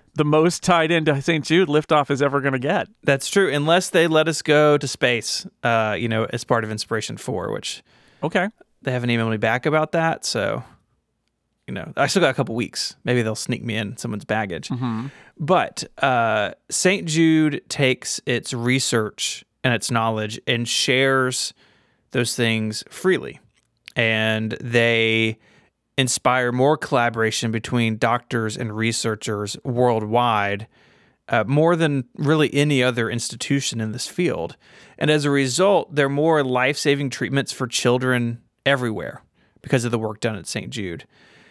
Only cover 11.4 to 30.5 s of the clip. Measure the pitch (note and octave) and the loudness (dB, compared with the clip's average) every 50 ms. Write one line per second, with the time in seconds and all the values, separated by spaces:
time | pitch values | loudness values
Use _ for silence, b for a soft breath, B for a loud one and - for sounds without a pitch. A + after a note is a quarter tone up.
11.4 | _ _ _ _ _ - - F#2 - D#3+ - - C#3 C3 - F#3+ D#3+ C3+ C3 - | _ _ _ _ _ -12 -10 -10 -10 -8 -2 -2 -2 0 2 2 2 2 2 0
12.4 | C3+ - A2+ A#2+ G#2 - - - - - - _ - A#2 B2+ B2 A2 A2 G#2+ - | -2 -2 -2 -4 -4 -4 -6 -8 -8 -8 -10 _ -4 0 0 0 0 -2 -4 -4
13.4 | - - A#2+ A#2 A2+ A#2 G#2+ A2 A2 G2+ A#2+ - - A#2 G#2+ G#2 - - G#2+ A2 | -6 -6 -6 -6 -6 -6 -4 -4 -6 -6 -8 -10 -8 -8 -8 -8 -4 -4 -2 -2
14.4 | A2 F#2+ E2+ D2+ - - C3 A#2+ B2+ A#2+ A2+ A2 B2 C#3 B B B B B - | -2 -4 -6 -8 -6 -8 -6 -4 -4 -4 -4 -6 -8 -10 B B B B B -8
15.4 | D3+ D3 F#3 D#3 A2 - - - - - _ - C#3+ C3+ B2+ A#2+ A2+ A2 A2 G#2+ | -2 0 2 2 0 -2 -6 -12 -12 -12 _ -2 0 0 2 2 2 2 0 0
16.4 | G#2 G2+ - - _ - - - - F#3 G3+ F3+ E3+ D#3+ D#3 E3 E3 D#3+ D#3+ D#3 | -2 -2 -6 -10 _ -8 -6 0 0 0 0 0 -2 -2 2 4 4 4 6 4
17.4 | D#3 D3+ C#3+ - - _ - - C#3+ B2+ B2+ - - - - - - - B2 A#2 | 4 2 0 -4 -8 _ -2 0 2 2 2 0 -4 -8 -8 -6 -4 -4 -4 -4
18.4 | - - C3 A#2+ A#2 B2 C3 C3+ - - - A#2 G#2+ G#2 - - - - - - | -4 -6 -6 -2 0 0 2 2 0 0 0 0 -2 -2 -6 -6 -8 -8 -8 -10
19.4 | - _ _ _ - B2+ A#2+ G2+ - - A#2+ A#2 A2+ A2+ A2 G#2+ G#2+ G#2+ A2 - | -14 _ _ _ -2 0 0 0 -2 -2 -2 0 0 0 -2 -2 -4 -6 -8 -6
20.4 | - - B2 A#2 A#2+ A#2 - - - - B2+ C3 C3+ C3+ C3+ C3 B2+ B2+ B2+ - | -4 -2 -2 -2 -2 -2 -2 -2 0 2 2 2 4 2 2 2 0 0 -2 -4
21.4 | - - b b b b b b b b b b b b - B2 A#2+ - - - | -6 -8 b b b b b b b b b b b b -2 -2 -2 -2 0 0
22.4 | A#2 A2+ A2+ A2 A2 G#2+ G#2+ - - - - - - F#3+ F3 B2 - - - - | 0 0 0 0 -2 -4 -6 -8 -12 -14 -12 -2 0 0 0 0 -2 -8 -14 -16
23.4 | _ _ _ _ _ _ _ _ _ - - B2+ A2+ A2+ A2 A2 A2 A2 G#2+ A2 | _ _ _ _ _ _ _ _ _ -6 -2 0 0 2 2 2 0 0 0 0
24.4 | A2 G#2+ - - - A#2+ A#2 A#2+ A#2 A#2 A#2 A2+ A2+ A2+ A2+ A2+ A2 A2 A2 b | -2 -4 -6 -8 -6 0 2 4 4 4 4 4 2 2 2 2 2 0 -2 b
25.4 | b b b b b b b _ _ _ _ - C3 B2 - - - B2+ B2+ B2+ | b b b b b b b _ _ _ _ -2 0 0 -2 0 2 2 2 2
26.4 | B2 B2 B2 B2 C3 D3 D3+ D3 - - D3 B2 A#2 A#2+ A2+ A2+ A2 A2 - - | 2 0 2 4 4 4 4 2 0 0 0 2 2 2 0 0 -2 0 0 -2
27.4 | A#2+ A2+ A2 A2 - - B2 A#2+ A#2 A2+ A2 G#2+ A#2+ A2+ A#2+ A#2+ - _ B2+ A#2 | -2 -2 -2 -4 -4 -2 0 0 0 0 0 0 0 0 0 -2 -4 _ -4 -2
28.4 | A2 G#2+ G#2+ A2+ A2+ A2 G#2 A2 A2 A#2 A2+ - - A2+ G#2+ G#2+ - A#2 G#2+ G2+ | -2 -4 -4 -6 -8 -6 -4 -2 -2 -2 -2 -2 -4 -4 -4 -4 -6 -6 -6 -6
29.4 | G#2 G2+ - - - C#3 A#2+ B2 B2 B2 A2+ A2 G#2+ G#2+ A2+ A#2+ A#2+ A#2+ A2 G#2 | -6 -8 -10 -8 -8 -4 0 2 2 2 2 0 0 0 0 2 2 2 2 0
30.4 | G2+ G2+ | 0 -2